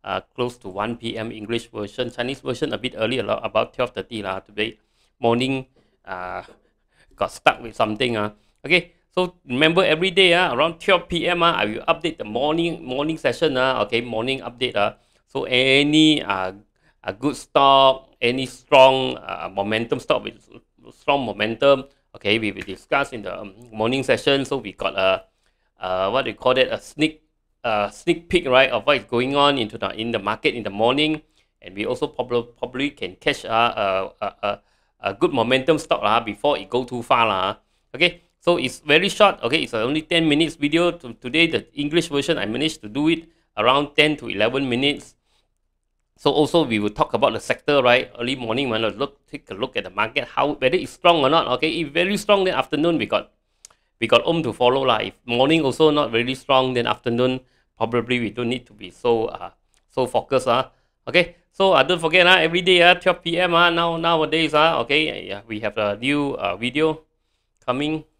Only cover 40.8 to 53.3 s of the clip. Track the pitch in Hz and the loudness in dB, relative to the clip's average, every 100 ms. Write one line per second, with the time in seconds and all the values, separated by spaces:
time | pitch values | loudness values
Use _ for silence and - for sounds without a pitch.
40.8 | 175 - 120 113 123 151 165 123 - - | 0 -2 -16 -14 -4 0 2 0 -6 -8
41.8 | 147 165 165 143 143 143 101 120 156 - | -2 -2 0 -4 -2 -2 -4 -4 -4 -6
42.8 | 107 123 156 165 - _ _ - 110 139 | -10 -2 0 0 -6 _ _ -2 2 2
43.8 | 143 - 151 147 117 98 110 131 135 120 | 0 0 0 0 -6 -2 0 0 -2 0
44.8 | 143 143 - _ _ _ _ _ _ _ | -2 -4 -12 _ _ _ _ _ _ _
45.8 | _ _ _ _ 147 - 147 170 139 107 | _ _ _ _ 0 2 2 2 0 0
46.8 | 104 104 147 113 127 110 - 123 - 143 | -2 -2 -2 0 0 -2 -4 -4 0 2
47.8 | 123 123 - - 120 131 117 117 139 110 | 4 4 2 -8 -6 -6 -4 -2 -2 -2
48.8 | 113 101 139 _ _ 143 _ 95 123 107 | -4 -4 -8 _ _ -20 _ -10 -6 -6
49.8 | 92 95 107 143 120 - 139 143 131 180 | -6 -4 -2 -2 -4 -2 -2 0 0 0
50.8 | 135 - 175 170 135 165 113 127 160 - | -4 2 2 4 4 2 0 -2 -2 -4
51.8 | 151 151 185 208 - 202 185 135 - 143 | -4 -2 0 -2 2 2 2 -2 -2 0
52.8 | 165 156 107 104 - | 0 0 -2 -2 -4